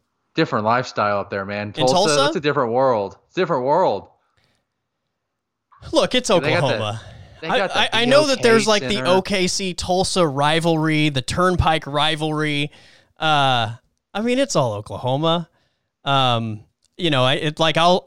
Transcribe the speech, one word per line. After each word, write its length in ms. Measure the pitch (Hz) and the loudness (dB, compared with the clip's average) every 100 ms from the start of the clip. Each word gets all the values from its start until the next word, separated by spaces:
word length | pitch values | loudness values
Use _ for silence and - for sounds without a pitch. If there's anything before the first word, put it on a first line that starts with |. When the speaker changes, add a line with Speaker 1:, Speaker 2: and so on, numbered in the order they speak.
| _ _ _ | _ _ _
Speaker 1:
Different 320 | - 160 120 107 | -4 -2 0 0
lifestyle 540 | 123 127 - 104 101 | 0 -2 -4 -2 -2
up 100 | 95 | -4
there, 160 | 101 98 | -8 -6
man. 220 | 101 104 | -8 -8
Speaker 2:
In 60 | |
Speaker 1:
Tulsa, 200 | 104 131 | -2 2
Speaker 2:
Tulsa? 220 | 160 180 147 | 2 2 2
Speaker 1:
that's 200 | 185 214 | 0 0
a 20 | |
different 320 | 147 139 123 | -2 -2 0
world. 460 | 120 135 113 98 - _ | 0 2 0 -4 -10 _
It's 100 | - | -6
a 40 | |
different 240 | 180 151 127 | -2 -2 0
world. 440 | 160 170 101 90 _ _ _ _ _ _ _ _ _ _ _ _ _ _ _ _ - - | 2 2 -2 -8 _ _ _ _ _ _ _ _ _ _ _ _ _ _ _ _ -20 -4
Speaker 2:
Look, 240 | 320 185 254 | 0 2 0
it's 120 | 247 | 2
Speaker 1:
They 120 | 185 | 2
got 20 | |
the, 160 | 147 165 | 2 0
Speaker 2:
Oklahoma. 440 | 139 117 107 107 - - - - | 0 -2 -4 -8 -12 -20 -20 -14
Speaker 1:
they 80 | 160 | -4
got 100 | 226 | -2
Speaker 2:
I, 80 | 185 | 0
Speaker 1:
the 280 | 147 226 220 | 0 0 0
Speaker 2:
I, 60 | |
I 40 | 240 | 4
know 200 | 277 302 | 4 4
that 120 | 262 | 2
Speaker 1:
B 40 | |
O 20 | |
K 60 | 240 | 4
Speaker 2:
there's, 180 | 226 214 | 4 4
like, 140 | 208 | 0
the 140 | 131 107 | 0 -2
Speaker 1:
Center. 120 | 135 | 2
Speaker 2:
O 140 | 190 | 0
K 240 | 185 196 180 | 2 -2 0
C 300 | - 190 175 | -2 -6 -6
Tulsa 500 | - 180 185 190 165 | -2 -2 0 2 0
rivalry, 840 | 135 147 160 170 160 156 156 151 | 2 2 2 2 2 2 2 0
the 120 | 135 | -2
Turnpike 640 | - - 180 180 170 160 147 | -4 0 2 2 2 0 -2
rivalry. 840 | 143 151 156 156 151 151 147 147 - - - _ - | -2 -2 -2 -2 -2 -2 -2 -4 -8 -20 -20 _ -6
Uh, 560 | 160 151 135 123 110 117 _ _ _ | 0 2 2 2 -2 -8 _ _ _
I 100 | 196 | -6
mean, 180 | 226 254 | -2 0
it's 160 | 277 165 | 0 0
all 180 | 127 | 0
Oklahoma. 720 | 104 104 95 123 135 160 170 165 _ _ _ _ _ | -2 -8 -8 -4 -2 0 0 -4 _ _ _ _ _
Um, 580 | - 139 131 117 113 104 - _ _ - | -2 0 2 0 -2 -8 -14 _ _ -6
you 140 | 175 | -2
know, 120 | 139 | 2
I, 120 | 127 151 | 2 0
it, 240 | 151 156 | -2 -2
like, 180 | 160 156 | 0 2
I'll, 240 | 175 185 | 4 2